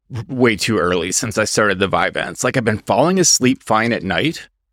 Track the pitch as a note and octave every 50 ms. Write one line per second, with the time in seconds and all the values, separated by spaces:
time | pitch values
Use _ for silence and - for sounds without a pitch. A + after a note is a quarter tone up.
0 | _ _ - A2+ A2+ - C#3 B2+ B2 A#2+ A2 F#2+ - - A2 G2 E2 F2+ F2 F2+
1 | E2 F#2 F2+ - - A#2 G#2 - G#2+ G#2 - - A2 G#2 G2 F#2 G2 F#2+ E2+ E2+
2 | F2+ F#2 - - - - E2+ - - B2+ B2+ C3+ A2+ A2+ G#2+ G2+ - - G#2 G2+
3 | C#3 E3+ F#3+ F#3+ F3 - - - C3 B2 C3 - - - A2+ A2 A2 A#2 A#2 -
4 | - F#2 F#2+ - G#2 D3+ E3+ - - - _ _ _ _